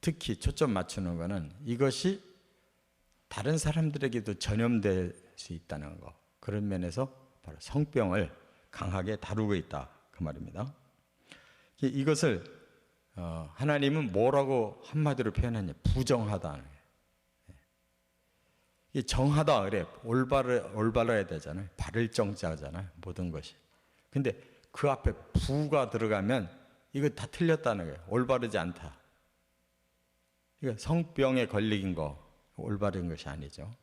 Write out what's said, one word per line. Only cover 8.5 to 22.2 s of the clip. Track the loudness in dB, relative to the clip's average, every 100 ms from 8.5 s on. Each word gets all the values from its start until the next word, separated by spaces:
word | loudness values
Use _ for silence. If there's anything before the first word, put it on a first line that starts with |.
| _ _
강하게 | -8 -4 -2 -2 -6
다루고 | -4 0 2
있다, | 2 -2 -8 -10 -16 _
그 | -8
말입니다. | -6 -6 -10 -8 -8 -10 _ _ _ _ _ -20 -20 _ _ _
이, | 0
이것을, | 2 2 4 4 2 -2 -18 -20 _ _ _ _ -8
어, | -6 -6 -8
하나님은 | -4 0 2 2 2 0
뭐라고 | 2 4 4 4 2 0 -4
한마디로 | -6 0 0 2 0
표현하냐? | 0 0 0 -4 -2
부정하다. | 0 2 2 2 2 -2 -4 -10 -14 -20 _ _ _ _ _ _ _ -20 _ _ _ _ _ _ _ _ _ _ _ _ _
이 | -4
정하다 | 0 2 4 4 6 6
그래. | 4 0 -2 -8
올바르-, | 0 2 4 2 4 2 0
올바라야 | 0 2 4 4 4 2
되잖아요. | -4 -8 -8 -10 -8
바를 | -4 0 0
정자잖아요, | 0